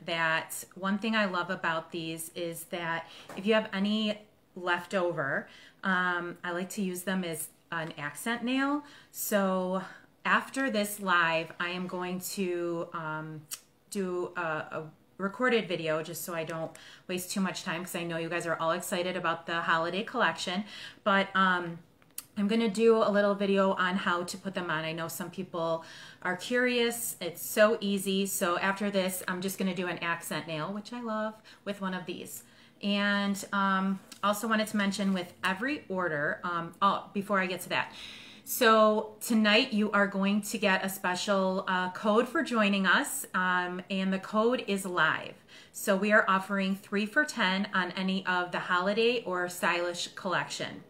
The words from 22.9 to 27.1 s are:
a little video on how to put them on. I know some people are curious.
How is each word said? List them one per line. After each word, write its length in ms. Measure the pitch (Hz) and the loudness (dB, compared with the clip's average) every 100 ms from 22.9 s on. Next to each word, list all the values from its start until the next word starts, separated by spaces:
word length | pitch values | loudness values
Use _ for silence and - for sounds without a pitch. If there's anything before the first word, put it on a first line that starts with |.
| 220 | 8
a 80 | 214 | 6
little 240 | 202 202 | 6 4
video 380 | 196 202 196 190 | 4 4 4 4
on 240 | 190 185 190 | 2 2 0
how 260 | 196 175 | 0 0
to 160 | 180 190 | -2 -8
put 160 | 196 | -8
them 160 | 190 175 | -6 -2
on. 140 | 156 | -2
I 80 | 160 | -2
know 160 | 165 165 | -4 -6
some 200 | - 175 | -6 -8
people 560 | - 175 170 165 160 - - - - | -8 -6 -2 0 -2 -4 -18 -18 -8
are 140 | 180 180 | -4 -4
curious. 800 | - 247 247 240 233 233 - | 0 2 2 2 0 0 -6